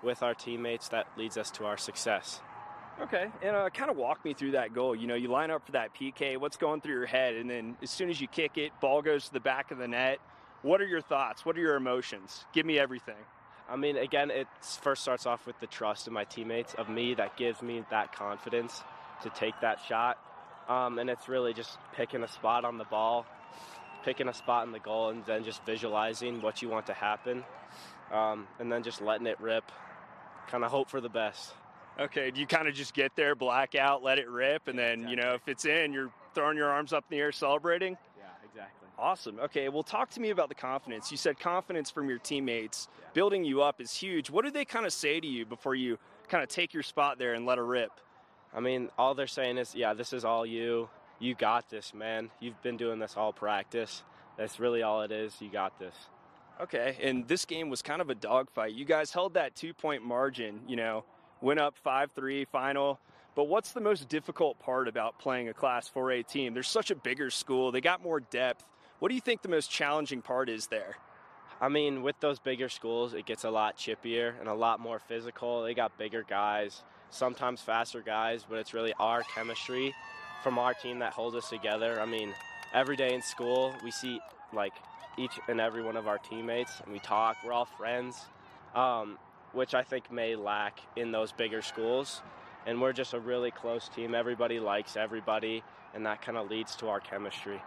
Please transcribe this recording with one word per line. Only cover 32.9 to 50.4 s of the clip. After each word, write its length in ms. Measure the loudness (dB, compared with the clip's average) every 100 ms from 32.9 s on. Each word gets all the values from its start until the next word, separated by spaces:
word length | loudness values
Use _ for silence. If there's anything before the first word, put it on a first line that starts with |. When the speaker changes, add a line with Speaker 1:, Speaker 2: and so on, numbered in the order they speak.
Speaker 2:
get 240 | 2 2 4
there, 180 | 4 4
black 400 | 4 4 4 4
out, 260 | 6 4
let 160 | 4 2
it 120 | 2
rip, 400 | 0 2 2 0
and 100 | 0
then, 200 | 2 2
Speaker 1:
Exactly. 100 | -2
Speaker 2:
you 60 | 0
know, 160 | 2
if 120 | 0 -2
it's 160 | -2 2
in, 260 | 4 2
you're 220 | 0 -6 -8 -6
throwing 220 | 2 2 4
your 140 | 4
arms 240 | 2 2
up 100 | 0 0
in 80 | 0
the 40 |
air 120 | 0
celebrating? 640 | 2 2 4 4 2 0 -4 -14 -20
Speaker 1:
Yeah, 60 | -20 -18 -18
exactly. 420 | -16 -16 -18 -20 -2
Speaker 2:
Awesome. 420 | 0 0 -2 -4
Okay, 300 | -2 0 0
well, 140 | 0
talk 260 | -2 0 -2
to 80 | -2
me 120 | 0
about 180 | 2 2
the 60 | 0
confidence. 560 | -4 -4 -4 -8 -6
You 60 | 0
said 200 | 0 2
confidence 540 | 0 0 0 -4 -2
from 180 | -2 -2
your 80 | -2
teammates 720 | -2 -2 0 -2 -2 -8 -10
Speaker 1:
Yeah. 200 | -14 -2
Speaker 2:
building 300 | 4 4 4
you 180 | 2 6
up 180 | 4 4
is 140 | -4
huge. 380 | -6 -2 -2 0
What 120 | 2
do 60 | 2
they 160 | 0 -2
kinda 240 | 0 0
say 300 | 0 2 0
to 80 | 0
you 180 | -4 -4
before 300 | -6 -2 0
you 240 | 0 -2 -6 -20 0
kinda 180 | 0 0
take 260 | 0 -2
your 80 | -2
spot 380 | -4 2 2 4
there 160 | 0 0
and 100 | 2
let 140 | 2
it 20 |
rip? 300 | 4 2 0 -4 -20 -20 -20 -20 -12
Speaker 1:
I 80 | -2
mean, 300 | 0 0 -2 2
all 160 | 2
they're 140 | 2 -4
saying 320 | 0 0 0
is, 160 | -4 0
"Yeah, 180 | 0
this 200 | 0 -2
is 120 | -2 2
all 220 | 2